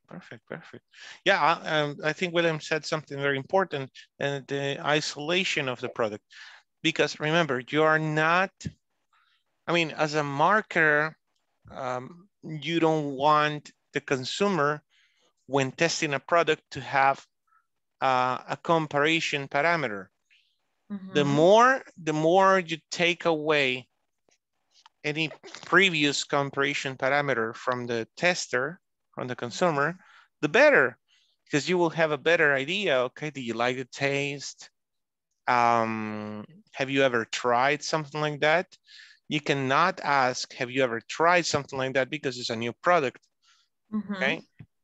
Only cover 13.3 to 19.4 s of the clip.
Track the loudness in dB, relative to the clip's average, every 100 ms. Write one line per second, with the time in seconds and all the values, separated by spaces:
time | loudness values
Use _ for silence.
13.3 | 4 2 -2 -10 _ _ -6 -2 -4 -4
14.3 | -2 0 2 0 -2 _ _ _ _ _
15.3 | _ -2 0 0 0 0 0 -2 -2 2
16.3 | 2 4 0 -4 -14 -2 2 2 2 -6
17.3 | _ _ _ _ _ _ -4 0 2 0
18.3 | -4 -8 -6 0 0 0 0 2 0 -2
19.3 | -6